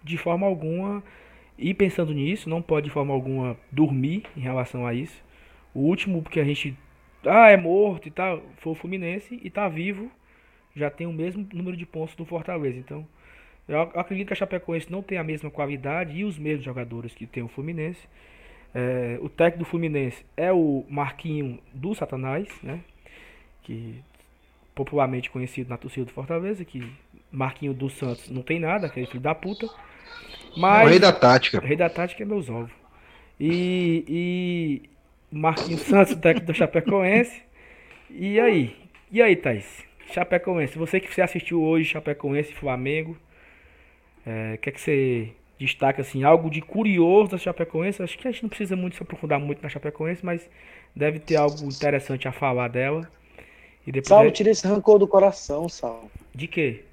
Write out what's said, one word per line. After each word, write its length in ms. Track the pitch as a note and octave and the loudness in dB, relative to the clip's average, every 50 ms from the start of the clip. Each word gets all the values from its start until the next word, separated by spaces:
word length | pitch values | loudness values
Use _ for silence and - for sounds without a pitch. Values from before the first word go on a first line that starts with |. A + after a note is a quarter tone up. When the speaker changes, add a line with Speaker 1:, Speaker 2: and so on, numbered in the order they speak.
Speaker 1:
de 160 | - D3 E3+ D#3 | -8 -8 -8 -4
forma 300 | - F3 E3+ F3+ G3+ G3 | -2 -2 0 0 0 0
alguma, 560 | F#3+ D#3+ D#3 D#3 E3 F3+ F#3+ G3+ G3+ G3+ G3 - - - - - - - _ _ _ | 0 -2 -4 -4 -4 -4 -4 -4 -6 -8 -10 -14 -20 -20 -20 -20 -20 -20 _ _ _
ir 180 | - - E3+ F#3+ | -6 -4 -4 2
pensando 380 | - G3+ F3+ - - E3+ D3+ | 2 0 0 2 -2 -2 -2
nisso, 380 | D3+ C#3+ C3+ D#3 G3 G#3+ - D#3+ | -2 -2 -2 -2 -4 -4 -4 -4
não 100 | D#3+ E3+ | -4 -4
pode, 260 | E3 - D#3+ D3+ D3 | -2 0 0 0 0
de 60 | D3 | -2
forma 220 | C3 D3 C#3 C#3+ C#3 | -4 -2 -2 0 -2
alguma, 420 | C3 B2+ C3+ C3+ C3 B2+ B2+ A#2+ - _ _ | -2 -2 -4 -4 -4 -4 -4 -6 -10 _ _
dormir 540 | C3+ D3 D#3 D3+ C3+ C3 C3 D3 E3+ G#3 - - - | 2 2 2 2 2 0 0 -2 -2 -4 -8 -10 -14
em 40 | D3 | -10
relação 440 | B2+ B2+ C3 C3 B2 - - B2+ B2 | -8 -4 -4 -4 -4 -4 -6 -6 -6
a 80 | A#2+ | -4
isso. 300 | A#2 B2 C#3+ D#3 - - - _ _ - - - - - _ _ | -4 -6 -6 -10 -14 -20 -20 _ _ -20 -20 -20 -20 -20 _ _
O 100 | - C3 | -4 0
último 380 | C#3 D#3 F#3 - - G3 F3+ E3+ D#3+ | 2 2 2 0 -2 -4 -4 -4 -4
que 160 | - - E3 | -4 -2 -2
a 40 | C#3+ | 0
gente, 320 | C#3+ D3 - - D3 C3 - - - _ _ _ _ _ _ - | 0 -2 -4 -6 -8 -10 -12 -20 -20 _ _ _ _ _ _ 0
ah, 240 | - F#3+ A3+ A#3 G#3+ | 4 8 10 10 10
é 80 | G3+ | 10
morto 520 | F#3 F3 E3 F3+ G3 G#3 G#3 F#3 D#3 - D3+ | 8 6 2 4 4 4 2 0 -6 -12 -12
e 20 | |
tal, 320 | - - F#3 F#3+ F3 D#3 - - - | -8 -6 -4 -4 -4 -6 -8 -16 -20
foi 160 | - - E3 | -12 -8 -8
o 20 | D#3+ | -8
Fluminense 640 | - - F#3 F#3 F#3+ F3 E3+ F3+ G3+ - - B3 A#3+ | -8 -8 -8 -8 -6 -6 -8 -8 -10 -12 -14 -18 -14
e 80 | - F#3 | -14 -10
tá 200 | - G3+ G#3 F#3+ | -6 -4 -4 -4
vivo, 420 | D#3 D#3+ E3+ G3 G3+ F#3+ A3 B3+ _ _ _ _ _ _ _ _ _ _ _ _ | -4 -4 -6 -6 -6 -8 -12 -14 _ _ _ _ _ _ _ _ _ _ _ _
já 160 | _ C#3+ D3 D3 | _ -6 -6 -6
tem 160 | C#3+ - E3+ | -6 -8 -10
o 80 | E3+ | -10
mesmo 320 | E3 D#3 D#3+ F3+ F3+ G#3 G3+ G3 | -6 -6 -6 -6 -6 -10 -12 -10
número 240 | F#3+ E3+ F3+ F3+ F3+ | -10 -10 -8 -8 -8
de 80 | E3+ E3+ | -10 -12
pontos 300 | - - D#3+ D#3 D#3+ - | -12 -10 -10 -10 -10 -10
do 100 | - E3 | -16 -12
Fortaleza. 540 | - E3+ E3 D#3 - F3+ E3 D3 C3 B2 B2+ | -8 -8 -8 -8 -6 -6 -4 -4 -6 -6 -8
Então, 260 | B2+ - D3 D3+ D#3 - _ _ _ - - - - _ _ _ _ | -12 -14 -14 -14 -14 -16 _ _ _ -20 -20 -20 -20 _ _ _ _
eu 140 | - D3+ D#3 | -4 -2 -2
ac-, 180 | E3+ E3 - E3+ | -2 -2 -4 -8
acredito 300 | F3 - G3 F#3+ G3+ G3 | -6 -6 -6 -8 -6 -6
que 60 | G3 | -6
a 20 | |
Chapecoense 540 | - G3 F#3+ F#3+ F3 - - E3 E3 D#3+ - | -6 -4 -6 -6 -8 -6 -6 -6 -6 -6 -8
não 120 | F3 G3 | -12 -12
tem 160 | F#3+ - G3 F3+ | -8 -6 -6 -6
a 60 | D#3+ | -4
mesma 260 | D#3+ D#3 D3 - D3 | -6 -8 -8 -8 -12
qualidade 680 | - - D3 C#3+ C#3+ C3+ C3 C#3+ D3+ E3+ F3+ D#3 D3 | -6 -6 -6 -6 -6 -6 -6 -4 -4 -4 -6 -6 -6
e 80 | F3 G3+ | -6 -6
os 140 | G#3 E3+ D3+ | -6 -6 -6
mesmos 260 | D3+ D3+ D#3 C#3 B2 | -4 -4 -4 -4 -6
jogadores 480 | C3 B2 B2+ A#2+ A#2 A#2 A#2+ A#2 A#2 | -8 -8 -10 -10 -10 -10 -12 -12 -12
que 140 | - - A2+ | -14 -16 -18
tem 160 | A2+ - B2+ | -12 -10 -10
o 60 | A#2 A2+ | -10 -10
Fluminense. 580 | - - C#3 D#3+ E3+ D#3+ D#3 E3 F3+ - - - - - - - - - - - - - - - | -10 -10 -10 -8 -8 -6 -8 -8 -8 -12 -18 -20 -20 -20 -20 -20 -20 -20 -20 -20 -20 -20 -20 -10
É, 460 | - B2+ B2 B2+ B2+ B2 B2 A#2+ A#2 B2 | -6 -4 -4 -2 -2 -4 -4 -6 -6 -8
o 80 | D3+ D3 | -10 -12
técnico 360 | - - E3 E3+ E3+ E3+ E3+ | 0 2 2 2 4 0 -8
do 40 | - | -4
Fluminense 560 | - E3+ E3 D#3+ D3+ C#3+ C3+ B2 - - - _ _ | -4 -4 -2 -2 -2 -2 -2 -4 -6 -10 -20 _ _
é 160 | - D#3+ F3+ | -2 0 2
o 320 | F#3+ F3 D#3+ D3+ C#3 C3+ - - | 2 4 4 2 0 -2 -4 -6
Marquinho 680 | C#3+ C#3+ C#3+ C3 - - - E3 D3+ D3+ C#3+ C3 A#2+ A#2 _ _ - | -4 -4 -4 -4 -6 -10 -8 -6 -4 -4 -6 -6 -8 -12 _ _ -16
do 180 | C3 C#3 F#3+ | -10 -8 -8
Satanás, 560 | G#3+ - D#3 - C#3 B2+ C3 C3 C3+ D#3+ G3+ G3+ - - | -6 -6 -6 -8 -6 -8 -6 -6 -6 -6 -6 -8 -14 -16
né? 160 | - F#2+ C#3+ F3 E3+ _ _ _ _ - - - - - - - _ _ _ _ _ | -14 -12 -12 -12 -14 _ _ _ _ -20 -20 -20 -20 -20 -20 -20 _ _ _ _ _
Que 320 | - A2+ A2+ A#2 A2+ A2+ B2 C#3 _ _ _ _ _ _ _ _ _ _ _ _ _ | -14 -12 -12 -12 -14 -16 -18 -20 _ _ _ _ _ _ _ _ _ _ _ _ _
popularmente 560 | _ - C3+ - D3 D3 C3+ B2+ C3 B2 B2 - | _ -8 -8 -2 0 0 0 2 0 -6 -6 -8
conhecido 400 | - C3 B2+ B2 - C3 B2+ B2 | -8 -10 -10 -8 -8 -10 -10 -8
na 60 | A#2+ | -10
torcida 300 | A#2 - C3 - C3 B2+ | -12 -12 -12 -8 -8 -8
do 60 | A#2+ | -8
Fortaleza, 520 | - - C3+ C3+ E3+ E3+ F3+ G3 A3 F#3 F3 | -10 -14 -8 -6 -6 -4 -4 -4 -6 -8 -10
que 240 | - - C3 A#2+ A#2 C3+ - _ _ - - _ _ | -12 -12 -12 -12 -12 -16 -20 _ _ -20 -20 _ _
Marquinho 420 | - C3+ C3 C3+ - - D3 C#3 C3+ | -6 -4 -4 -4 -4 -6 -6 -6 -4
dos 200 | B2+ C#3 C3+ C3+ | -4 -6 -8 -6
Santos 360 | - C#3 B2 A#2+ - - - | -6 -6 -6 -6 -8 -12 -12
não 100 | B2 C3 | -10 -10
tem 200 | B2 - D#3+ E3+ | -4 -4 -4 -4
nada, 260 | E3 D#3 F#3 G#3 F3+ | -2 -2 -2 -2 -4
aquele 200 | C#3+ - C3 B2+ | -6 -6 -8 -10
filho 140 | - - B2 | -8 -10 -6
da 140 | B2+ D3+ D#3+ | -4 -4 -4
puta. 340 | D#3 - F#3+ G#3 - A3+ A3 - - - - - - - - - - - - - - - - - | -4 -6 -10 -8 -8 -10 -12 -12 -18 -20 -20 -20 -20 -20 -20 -20 -20 -20 -20 -20 -20 -20 -14 -4
Mas 300 | D#3+ F3 F#3+ G3+ G#3+ A3+ | 2 4 6 8 10 10
Speaker 2:
O 20 | D3+ | 10
rei 120 | E3+ F#3 | 10 10
da 120 | G3+ F#3 | 10 8
tática. 460 | - - C3+ A#2+ B2+ B2+ - - - G2 | 8 8 8 8 8 8 4 2 -2 -2
Speaker 1:
O 80 | - | 0
rei 100 | C3 D3+ | -2 0
da 140 | D#3+ F3 E3+ | 2 0 0
tática 320 | - E3+ F3 F3+ - - | 0 -4 -6 -6 -6 -10
é 40 | - | -8
meus 220 | G#3 G#3+ G3+ D#3 A#2+ | -4 -4 -4 -4 -6
ovos. 220 | A2 A#2 A#2 A#2 - _ _ _ _ - - - - - - _ _ _ | -8 -10 -10 -12 -16 _ _ _ _ -20 -20 -20 -20 -20 -20 _ _ _
E, 640 | C#3+ D#3+ E3+ F3 F3+ F3+ F#3 F#3 F3+ E3+ E3 E3 - | -2 0 0 0 0 0 0 2 2 2 2 0 -2
e 1300 | - D#3 E3+ F3 F3+ F3+ F3+ F3+ F3+ F3 E3+ E3 D#3 C#3 C3+ - _ _ _ _ _ _ _ _ _ D3+ | -2 -4 -2 -2 -2 -2 -2 -2 -2 -2 -2 -2 -2 -4 -6 -8 _ _ _ _ _ _ _ _ _ -6
Marquinhos 440 | D3+ D#3 D#3+ D#3 - - - E3 D3+ | 0 0 0 0 0 -4 -4 -4 -4
Santos, 340 | - - - G3+ F#3+ - C4+ | 2 6 8 8 8 6 4
técnico 320 | E3 - E3+ E3 A#3 E3+ | 2 4 4 4 4 0
do 80 | E3+ D#3+ | -4 0
Chapecoense. 880 | - - - - E3+ D#3 A#3 G3 G3 F#3 F#3 G#3 A#3 A#3+ A#3+ - - _ _ _ - - - - - - - - - - - | 0 0 2 2 0 0 2 2 2 2 4 4 4 2 2 -4 -20 _ _ _ -20 -20 -20 -20 -20 -20 -20 -20 -20 -20 -20
E 300 | - - F3+ G3+ G3+ A3 | -10 -6 -4 2 2 4
aí? 380 | A#3+ A#3+ G#3 E3 B2+ A2+ - - - - _ - _ _ | 4 6 4 4 0 0 -6 -16 -20 -20 _ -20 _ _
E 100 | F#3+ A3+ | 4 4
aí, 140 | A#3 A3 F3+ | 6 6 6
Thaís? 560 | - - C#3 A#2 G2+ - - - - - _ _ - - - | 4 2 -2 -2 -2 -6 -12 -20 -20 -20 _ _ -20 -20 -8
Chapecoense, 640 | - F3+ F3 F3 F3+ F3 - F#3+ F3+ E3+ D3 C3 - | -4 -4 -2 0 0 0 0 0 -2 -2 -2 -4 -4
você 220 | D#3+ E3 D#3+ - F#3+ | -6 -4 0 0 -2
que 160 | F#3+ - - | -2 -2 0
você 80 | - | 0
assistiu 400 | F3 E3+ - F3 - - F3 E3+ | 0 0 0 -6 -6 -2 0 2
hoje, 220 | D#3 D#3 E3 E3 D#3+ | 2 4 4 2 2
Chapecoense 640 | - - D#3 - D3+ C#3+ - - C#3 C#3 D3 D3 D3 | 0 -4 -6 -6 -6 -6 -4 -4 -2 -2 -2 -4 -4
e 40 | - | -10
Flamengo, 600 | - - C#3 B2+ B2+ B2+ C#3 D3 D#3 D#3+ D#3+ E3 - _ _ _ _ - - - _ _ _ _ _ _ _ _ _ _ _ _ _ - | -8 -6 -4 -4 -4 -4 -2 -2 -4 -4 -6 -12 -16 _ _ _ _ -20 -20 -20 _ _ _ _ _ _ _ _ _ _ _ _ _ -12
é, 320 | A#2 A2+ A2 A2 A2 A2 A2 | -10 -8 -8 -8 -8 -8 -6
quer 120 | - C#3 | -8 -8
que 80 | C3+ - | -8 -6
você 500 | - E3 D3 C#3 C3+ B2+ B2 A#2 A2 A2+ - _ _ _ _ | -2 0 2 2 2 2 0 -2 -4 -8 -12 _ _ _ _
destaque, 440 | _ C3+ B2+ - - C#3 C3+ C3+ - | _ -6 -6 -2 2 0 0 2 0
assim, 240 | C3 - - C3+ C3+ | -6 -6 -4 2 6
algo 260 | D3 E3 E3 E3 D#3+ | 6 6 6 4 -2
de 100 | D3+ D#3+ | -6 -6
curioso 680 | D#3+ - - G3+ A3+ G#3+ F#3+ F3 E3 E3+ F#3+ G#3 G#3+ F#3 | -10 -6 -4 -2 0 2 4 4 4 6 6 6 6 4
da 80 | F#3+ F3 | -2 -6
Chapecoense? 640 | - F3+ F3 - - - - D#3+ F3 G3+ G3 - | -6 -6 -4 -4 -6 -4 -2 -4 -2 -2 -4 -6
Acho 160 | F#3 E3+ - - | -8 -10 -10 -8
que 80 | - | -8
a 60 | C4 | -8
gente 100 | A3 - | -6 -6
não 80 | A#3 G#3+ | -8 -10
precisa 240 | - - G#3 F3+ F#3+ | -6 -6 -6 -4 -4
muito 220 | F#3 F3+ F3+ - | -4 -4 -6 -8
se 60 | - F#3 | -10 -12
aprofundar 340 | - - - - D3+ D3+ C#3 | -12 -10 -10 -2 -2 -2 -2
muito 240 | C#3+ C#3+ D3 - | -2 -4 -6 -8
na 60 | - C#3+ | -8 -10
Chapecoense, 580 | - C#3+ - D3+ D3 - D#3 E3 F3+ F3 F#3 | -10 -8 -8 -8 -6 -6 -6 -6 -6 -6 -6
mas 240 | F3 E3+ E3+ - - _ - - - - - - _ _ | -6 -6 -6 -8 -16 _ -20 -20 -20 -20 -20 -20 _ _
deve 240 | C#3 D3 D3+ D3+ D#3 | -2 -2 -2 -2 -4
ter 160 | - - D#3+ | -2 0 2
algo 260 | D3+ D3 D3 D3 D3+ | 4 4 2 0 -2
interessante 640 | D3 C#3 C3+ - D3 D3 C#3+ C#3 C#3 - C3+ C3 - | -8 -8 -6 -2 0 0 0 0 -2 -4 -6 -6 -4
a 60 | C3 | -8
falar 340 | B2+ - C#3+ C3+ B2+ B2 B2 | -6 -2 -2 0 0 0 -2
dela. 420 | A#2+ A#2+ B2+ C3 C#3 D3+ D#3+ E3 - _ _ _ _ _ - - - - - - - _ _ _ | -2 -2 -2 -2 -2 -2 -4 -6 -10 _ _ _ _ _ -20 -20 -20 -20 -20 -20 -20 _ _ _
E 60 | - | -6
depois 160 | C3 C3 C3 - | -6 -4 6 10
Speaker 3:
Saulo, 200 | G3 G#3+ A3 A3 | 10 10 10 8
Speaker 1:
é 40 | |
Speaker 3:
tira 180 | G#3+ - G#3 G#3+ | 6 4 4 4
esse 160 | A3 - - | 4 4 2
rancor 320 | F#3 G#3 G3+ - A3 G#3 G3+ | 0 0 4 8 8 8 8
do 80 | G3+ | 8
coração, 600 | G3+ G3+ G3 G3 G3 G3 - - - C#3+ D3 E3 E3+ | 6 6 6 6 6 4 0 -8 -6 -4 -4 -4 -6
Saulo. 420 | - - - A#2 A2+ A2+ A2+ G#2+ - - - - - | -8 -8 -8 -8 -8 -10 -16 -20 -20 -20 -20 -20 -12
Speaker 1:
De 140 | B2+ D3+ D#3+ | -12 -12 -6
quê? 340 | - F3 D#3 B2+ A2 - - - | -2 -2 -2 -2 -2 -6 -16 -20